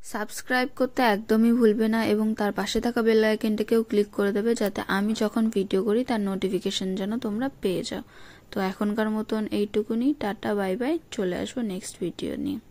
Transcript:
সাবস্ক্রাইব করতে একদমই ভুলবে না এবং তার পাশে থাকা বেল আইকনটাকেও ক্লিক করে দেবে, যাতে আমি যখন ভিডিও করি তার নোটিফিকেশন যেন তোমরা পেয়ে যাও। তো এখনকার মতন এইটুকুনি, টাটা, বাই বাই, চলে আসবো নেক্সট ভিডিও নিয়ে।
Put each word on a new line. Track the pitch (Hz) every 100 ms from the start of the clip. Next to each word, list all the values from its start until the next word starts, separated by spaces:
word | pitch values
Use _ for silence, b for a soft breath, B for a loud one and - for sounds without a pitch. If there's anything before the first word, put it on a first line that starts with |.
সাবস্ক্রাইব | - 208 214 - - 254 254 -
করতে | 254 -
একদমই | 247 202 220 220 226
ভুলবে | 233 226 214 220
না | 226 214
এবং | 208 214
তার | 220 208
পাশে | 202 196 226
থাকা | 240 240
বেল | 226 220
আইকনটাকেও | 220 214 226 214 214 226
ক্লিক | 220 208 208
করে | - 202
দেবে, | 202 226
যাতে | 233 208 202 202
আমি | 190 208
যখন | 220 214 226 220
ভিডিও | 208 196 190
করি | 214 214
তার | 254 226
নোটিফিকেশন | 202 190 190 180 - 196 190
যেন | 190 196 226
তোমরা | 233 208 269 -
পেয়ে | 208 170
যাও। | - - - B B B -
তো | -
এখনকার | 190 190 208 208 220
মতন | 214 214 220 214
এইটুকুনি, | 208 208 214 214 226 254 294
টাটা, | 208 190 226
বাই | 202 196 190
বাই, | 254 330 -
চলে | - 185 175
আসবো | 196 -
নেক্সট | 226 185 - -
ভিডিও | 175 - - -
নিয়ে। | - 220 -